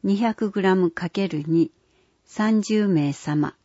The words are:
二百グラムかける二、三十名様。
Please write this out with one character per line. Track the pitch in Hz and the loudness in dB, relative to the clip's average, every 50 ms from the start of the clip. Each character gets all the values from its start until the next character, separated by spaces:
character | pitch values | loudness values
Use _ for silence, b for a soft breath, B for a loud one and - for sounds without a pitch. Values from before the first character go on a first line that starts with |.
二 | - 196 202 202 | 0 0 0 0
百 | 240 233 220 - 226 208 | 0 -2 -2 -2 -4 -4
グ | 196 208 | -2 0
ラ | 185 190 185 | 2 2 2
ム | 190 180 170 | 4 2 0
か | - - 180 170 | 0 -4 -8 -6
け | _ - 196 185 | _ -4 -4 -4
る | 160 151 147 160 | -4 -6 -4 0
二、 | 160 165 160 - _ _ _ _ _ _ _ _ _ _ _ | 2 2 2 0 _ _ _ _ _ _ _ _ _ _ _
三 | _ - - 214 220 220 214 | _ -6 -4 0 2 2 0
十 | 202 - 214 214 214 202 | 0 0 0 0 2 2
名 | 185 156 147 143 | 2 2 2 0
様。 | 143 - - - 147 151 147 143 - _ _ | -2 -4 -6 -4 -2 -2 -2 -2 -6 _ _